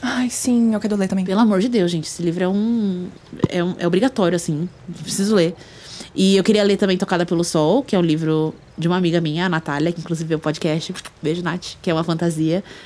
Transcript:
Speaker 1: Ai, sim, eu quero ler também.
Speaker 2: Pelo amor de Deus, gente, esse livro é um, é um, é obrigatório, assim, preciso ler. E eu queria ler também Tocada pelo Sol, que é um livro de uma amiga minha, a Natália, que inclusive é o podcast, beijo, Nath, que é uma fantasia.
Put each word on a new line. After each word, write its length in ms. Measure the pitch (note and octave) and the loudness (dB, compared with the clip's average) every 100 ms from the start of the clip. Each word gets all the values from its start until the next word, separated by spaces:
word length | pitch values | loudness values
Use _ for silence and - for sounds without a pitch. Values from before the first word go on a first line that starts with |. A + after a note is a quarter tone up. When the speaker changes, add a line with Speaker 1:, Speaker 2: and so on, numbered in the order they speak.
Speaker 1:
Ai, 300 | B3 B3+ B3 | -4 -2 -2
sim, 420 | - B3+ A#3+ A3+ | -2 0 2 2
eu 80 | G#3+ | 2
quero 160 | G#3 G#3 | 0 0
ler 100 | F#3+ | 0
também. 180 | F#3+ | 0
Speaker 2:
Pelo 160 | F#3 G3 | 2 4
amor 200 | A3+ F#3+ | 4 4
de 80 | B3 | 2
Deus, 220 | A#3+ F3 | 2 2
gente, 160 | E3+ D3+ | 0 -4
esse 160 | - | -4
livro 200 | E3+ E3+ | -2 0
é 60 | F#3 | 0
um, 600 | G3+ A3+ A#3 G3+ F3+ F3+ - - - - | 0 0 0 0 -2 -6 -12 -20 -4 -2
é 120 | F3+ | 0
um, 120 | F3 - | -2 -2
é 80 | F3 | 0
obrigatório, 480 | F#3 B3+ B3 F3 | 2 2 2 0
assim, 320 | F3 - D3+ F3 - - D#3+ | 0 0 -2 -4 -8 -16 -12
preciso 320 | D3+ - G3+ | -6 -2 2
ler. 200 | G#3 E3 - - - - - - | 2 2 -2 -14 -20 -18 -18 -8
E 220 | - F#3+ F#3+ | 0 4 4
eu 60 | |
queria 200 | F#3+ G#3 | 4 4
ler 140 | G3+ G3 | 4 2
também 200 | G3 F#3 | 2 0
Tocada 280 | G3 F3 | 0 0
pelo 200 | E3+ E3+ | 0 0
Sol, 380 | F3 E3 D3+ A#3+ | 0 2 4 2
que 120 | - | 2
é 40 | G3 | 0
um 40 | |
livro 520 | E3+ D#3 D#3+ D#3 D#3 - - - | 2 0 0 0 -2 -6 -14 -4
de 120 | E3 | 0
uma 80 | F3+ | 2
amiga 240 | F3 E3+ | 2 0
minha, 260 | D#3+ D#3 F#3 | 0 -2 0
a 20 | |
Natália, 440 | D#3+ D#3 C#3+ D#3+ | -2 -2 -2 -2
que 80 | E3+ | -2
inclusive 320 | D#3 D#3+ D#3+ | -6 -6 -4
é 40 | D#3 | -2
o 40 | |
podcast, 540 | D#3 D3+ E3 D#3+ - F3+ - - | -2 -2 -2 -2 -4 -10 -14 -6
beijo, 200 | D3+ E3+ | -4 -2
Nath, 340 | E3+ F3 - - | -4 -6 -8 -8
que 100 | F#3 | -2
é 40 | |
uma 100 | D#3+ | -2
fantasia. 600 | E3 E3 E3+ D#3 D#3 F3+ - - | 0 0 0 0 0 0 -4 -14